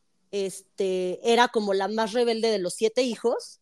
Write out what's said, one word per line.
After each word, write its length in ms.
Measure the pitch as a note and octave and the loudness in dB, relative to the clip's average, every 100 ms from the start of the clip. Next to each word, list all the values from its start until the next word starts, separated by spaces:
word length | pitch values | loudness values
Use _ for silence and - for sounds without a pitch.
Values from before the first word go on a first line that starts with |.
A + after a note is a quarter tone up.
| _ _ _ | _ _ _
este, 880 | G3+ F#3+ - - - F#3+ F#3 F3+ F3+ A3+ | -4 -4 -6 -10 -4 -2 0 -2 -2 2
era 160 | A#3 A#3+ | 4 4
como 260 | A#3 G#3 | 2 0
la 140 | G3 G3 | 0 0
más 240 | A3 A3 | -2 -2
rebelde 380 | A#3+ A#3+ A3+ A3+ | 0 0 0 0
de 100 | G#3 | 0
los 140 | F3+ | -2
siete 300 | - A3 B3+ | -2 0 2
hijos 580 | C4 G#3+ A#3 A4 - - | 0 0 -2 -2 -6 -18